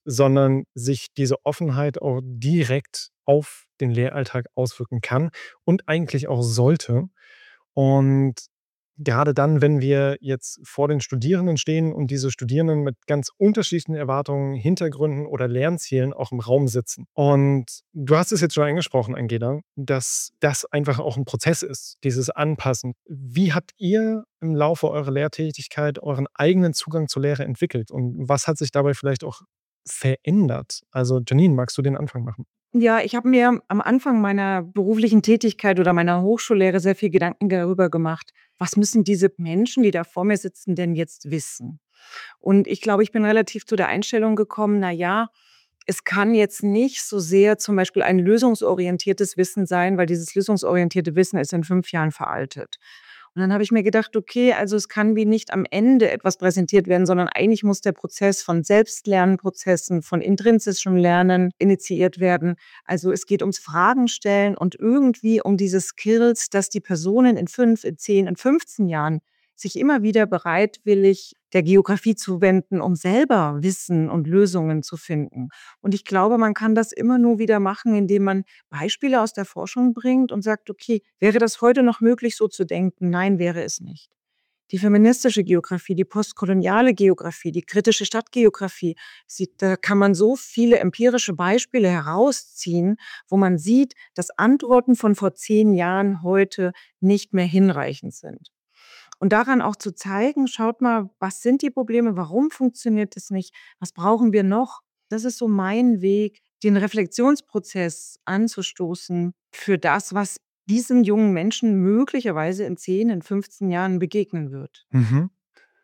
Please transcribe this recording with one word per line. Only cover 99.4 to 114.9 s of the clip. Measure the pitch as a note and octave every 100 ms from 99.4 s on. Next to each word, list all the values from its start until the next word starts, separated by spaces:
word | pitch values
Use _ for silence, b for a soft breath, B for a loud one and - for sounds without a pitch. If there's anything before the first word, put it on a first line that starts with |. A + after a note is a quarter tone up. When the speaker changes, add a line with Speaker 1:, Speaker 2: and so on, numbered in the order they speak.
| B3 B3+
Speaker 2:
auch | G#3 G3+
zu | G#3
zeigen, | - G3 G3 B3+ C#4+ C4
„Schaut | - A3+ A#3
mal, | B3 A3+ G3 -
was | F#3+ -
sind | A#3 C4+
die | D4
Probleme, | C4 A3+ A#3 A#3 F#3
warum | D#3+ G#3 D4+
funktioniert | - B3+ - A#3 G#3+ G#3 -
es | -
nicht, | F#3+ F3+ - B B
was | F3+
brauchen | - F#3 A3+ A#3
wir | G3+
noch?“ | F#3+ G#3+ B3 - _ _ -
Das | A3
ist | B3 -
so | A3+
mein | G3+ F#3+ A3 B3 G#3+
Weg, | F#3+ G3+ G#3+ - _ _
den | G#3+ G3+
Reflexionsprozess | G3 G#3+ F3+ - B3+ D4 - G#3 - F#3+ E3+ - - -
anzustoßen | - F#3+ A3 - F#3 - F3 F3+ - F3 F3 - _
für | - - F3+
das, | E3 G3 -
was | F#3+ G3 - _ _ -
diesen | A3+ A#3 B3
jungen | G#3 G#3 G#3+
Menschen | F3 G3 - A3+ G3
möglicherweise | F#3 G#3+ C#4 C4+ A#3+ D#3 D#3+ F#3
in | F#3+ F3+
zehn, | - F#3+ A#3
in | F#3
fünfzehn | - G3 G3 - F#3+
Jahren | F3 F#3+ F3+
begegnen | F3+ G#3 G3 E3+ C#3+
wird. | C3+ C#3 _ _